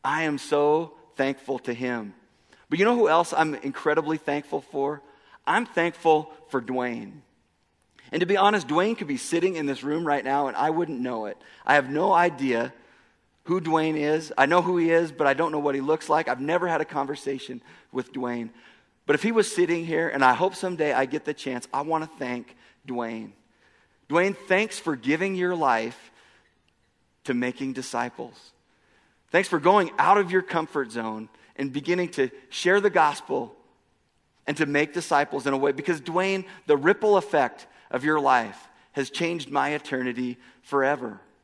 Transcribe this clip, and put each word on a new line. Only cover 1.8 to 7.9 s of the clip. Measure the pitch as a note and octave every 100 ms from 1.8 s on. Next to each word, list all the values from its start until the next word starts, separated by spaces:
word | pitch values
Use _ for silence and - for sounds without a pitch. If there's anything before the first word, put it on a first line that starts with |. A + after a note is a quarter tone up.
| B2+ A#2+ G#2 - _ _ _ _ _
But | F3
you | G#3
know | A#3+
who | F#3+
else | E3 E3
I'm | C#3+ D#3 C#3+
incredibly | C#3 - D#3 D3+ D3+ D#3
thankful | - D3 C#3+ D#3
for? | - D3 C#3 D3 - - _ - -
I'm | F#3 A#3+
thankful | - E3+ - E3 D#3 D3+ - -
for | C3+
Dwayne. | A#2 B2+ B2 A#2 G2+ D3 _ _ _ _ _ _ _